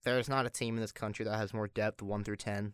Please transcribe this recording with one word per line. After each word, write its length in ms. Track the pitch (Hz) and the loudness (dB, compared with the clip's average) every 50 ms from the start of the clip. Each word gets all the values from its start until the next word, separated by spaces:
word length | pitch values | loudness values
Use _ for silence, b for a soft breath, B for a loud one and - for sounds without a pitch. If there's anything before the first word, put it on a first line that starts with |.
There's 260 | - 123 123 127 117 143 | 2 4 2 4 4 4
not 180 | 135 135 127 | 2 2 2
a 40 | 120 | 2
team 260 | - - 123 117 113 | 0 0 0 0 2
in 40 | 113 | 0
this 120 | 113 104 | -2 -2
country 320 | - - - 107 104 - 110 | -4 -4 -4 -4 -2 -2 0
that 120 | 107 107 | 0 2
has 180 | 107 110 95 110 | 0 0 0 0
more 140 | 110 107 101 | -2 -2 -2
depth 340 | - 117 107 107 - - | 0 2 0 0 0 -2
one 220 | 104 98 101 104 101 | -4 -2 -2 -2 0
through 120 | 107 104 | -2 -4
ten 360 | 101 - 107 101 101 101 104 | -4 -2 -2 -2 -2 -2 -4